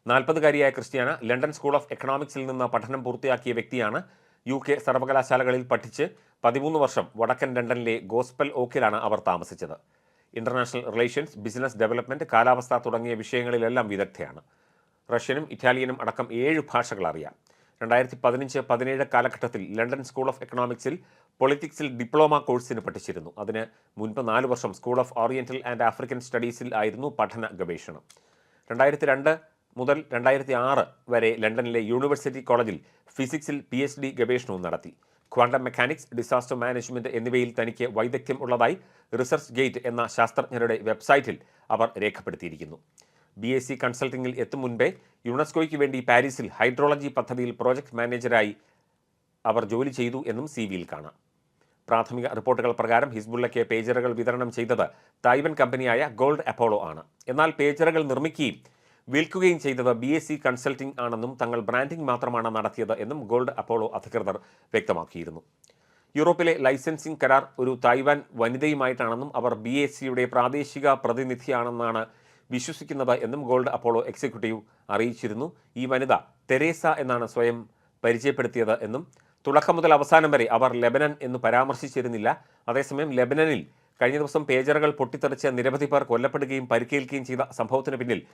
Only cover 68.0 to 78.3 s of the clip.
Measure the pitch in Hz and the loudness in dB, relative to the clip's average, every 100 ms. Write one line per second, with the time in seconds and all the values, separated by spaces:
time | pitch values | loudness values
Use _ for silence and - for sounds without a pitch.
68 | 135 143 - 113 117 131 151 143 127 131 | 4 2 -2 -2 0 2 0 2 0 0
69 | 117 117 143 127 120 107 117 139 135 - | -2 -4 -4 -2 -2 -2 -2 0 0 -2
70 | 135 123 123 127 123 143 139 143 139 135 | -4 0 2 2 2 0 -6 0 2 2
71 | 117 117 131 127 127 123 120 120 117 113 | 2 -2 -2 -6 -2 -2 -2 -2 -2 -2
72 | 110 _ _ _ - 127 143 156 147 139 | -6 _ _ _ -6 -6 -6 -12 -8 -2
73 | 127 120 113 143 123 127 127 120 117 113 | 2 2 0 -4 0 2 2 0 0 0
74 | 123 - 135 113 110 110 - _ - 101 | 0 -4 -6 -4 -4 -4 -10 _ -4 0
75 | 120 117 113 107 160 - _ 120 127 127 | 0 -2 -6 -6 -8 -10 _ -6 0 0
76 | 131 107 - _ - 131 160 160 165 151 | 4 2 2 _ 0 2 2 2 0 0
77 | 131 120 113 120 120 117 110 _ _ - | 0 -2 -2 2 2 0 -8 _ _ -2
78 | 117 117 135 | 0 2 2